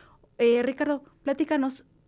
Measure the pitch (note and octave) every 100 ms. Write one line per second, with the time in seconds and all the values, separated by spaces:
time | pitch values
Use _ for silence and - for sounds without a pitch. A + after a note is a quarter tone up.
0 | - _ _ - A#3 A#3 B3 C4 D4 C#4+
1 | - _ - C#4 D4+ D4+ C4+ C4 - _